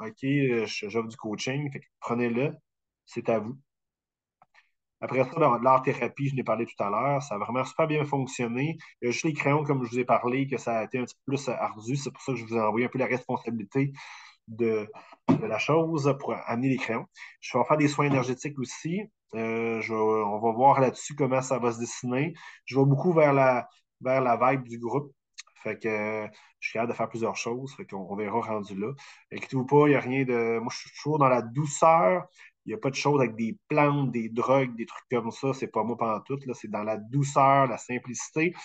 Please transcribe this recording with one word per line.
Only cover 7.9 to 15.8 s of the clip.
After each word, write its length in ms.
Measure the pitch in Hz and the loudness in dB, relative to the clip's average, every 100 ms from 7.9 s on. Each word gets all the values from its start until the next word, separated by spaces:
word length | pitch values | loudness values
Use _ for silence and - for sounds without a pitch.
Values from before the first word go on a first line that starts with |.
| 151 | 0
fonctionné. 760 | 143 139 131 - 120 120 151 165 - _ | -2 -2 -4 -4 -4 -2 -2 -4 -12 _
Il 60 | 120 | -4
y 20 | |
a 20 | |
juste 140 | 120 | -2
les 80 | 165 | -2
crayons, 320 | 143 143 147 | 0 2 2
comme 180 | 147 135 | 2 -2
je 60 | 120 | -2
vous 80 | 123 | -2
ai 60 | |
parlé, 420 | 123 113 120 131 135 | 2 2 2 -2 -2
que 100 | 120 | -4
ça 200 | 120 113 | -2 -4
a 60 | |
été 140 | 104 127 | -4 -4
un 60 | |
petit 120 | 120 - | -6 -8
peu 80 | - | -6
plus 160 | 135 127 | -4 -4
ardu. 480 | - 110 107 110 139 | -4 -4 -6 -6 -6
C'est 160 | 139 | -6
pour 100 | - | -8
ça 100 | - | -6
que 60 | 120 | -6
je 60 | |
vous 100 | 110 117 | -4 0
ai 40 | |
envoyé 260 | 107 107 120 | 2 2 0
un 20 | |
peu 100 | 135 | 0
la 80 | 117 | -2
responsabilité 840 | 123 - 123 117 113 196 135 139 139 - - - _ - | -2 -4 -6 -2 -2 0 0 -2 -4 -16 -20 -20 _ -14
de, 420 | 113 117 110 104 - - - - | -2 0 0 -4 -12 -20 -4 0
de 180 | - 107 | 2 0
la 120 | 107 | -2
chose 580 | - 160 | 2 2